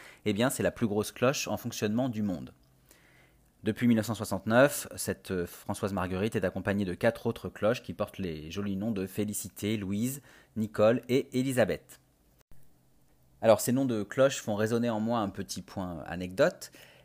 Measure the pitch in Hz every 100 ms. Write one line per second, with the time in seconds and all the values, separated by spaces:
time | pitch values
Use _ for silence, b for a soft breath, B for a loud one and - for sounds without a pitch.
0 | B B 107 101 127 - 92 - 113 104
1 | 101 - 123 - - 107 120 - 107 113
2 | 131 107 104 80 64 - _ _ b b
3 | b b b b b _ 110 107 120 110
4 | 104 110 107 95 110 117 143 - - -
5 | - 92 - 92 87 - - 101 101 95
6 | 90 92 113 110 92 98 101 101 92 -
7 | 117 - - - 90 - 104 123 - 85
8 | 101 - 90 78 78 95 101 95 110 98
9 | 95 - 104 104 98 - 104 110 95 101
10 | 123 143 B B B 107 107 - 107 123
11 | - 131 - 127 135 123 95 76 - -
12 | _ _ _ _ _ - - - _ _
13 | _ _ _ _ 113 104 - 127 135 110
14 | 101 - 135 131 - 104 110 117 120 107
15 | 113 117 98 98 95 95 - 104 90 82
16 | - 90 90 95 165 - - B B B